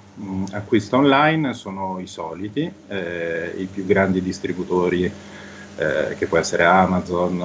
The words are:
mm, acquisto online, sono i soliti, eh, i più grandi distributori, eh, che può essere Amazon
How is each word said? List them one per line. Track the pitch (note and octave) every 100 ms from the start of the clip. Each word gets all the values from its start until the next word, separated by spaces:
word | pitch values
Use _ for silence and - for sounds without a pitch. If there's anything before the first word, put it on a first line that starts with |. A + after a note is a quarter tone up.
| - -
mm, | G2 F#2+ G2
acquisto | G#2 G#2 G#2+ G2+ B2+
online, | C#3+ C3+ D3+ D#3+ C#3+
sono | A2 G2 F#2+ F#2+ F#2
i | F2
soliti, | - D#2+ E2+ G#2 A#2+ E3+ G3 -
eh, | G2 E2+ F2 E2 E2 E2+ E2
i | F#2
più | G2 F#2
grandi | F#2+ F#2+ F#2
distributori, | F2+ F#2+ F#2+ F2 F2+ F2+ F2+ F2
eh, | F2+ - - - - - - - D#2 C#2+ C#2+ -
che | E2
può | E2
essere | D#2+ E2+
Amazon | E2+ F#2 F2+ F2+ E2 F2 F2+ F2+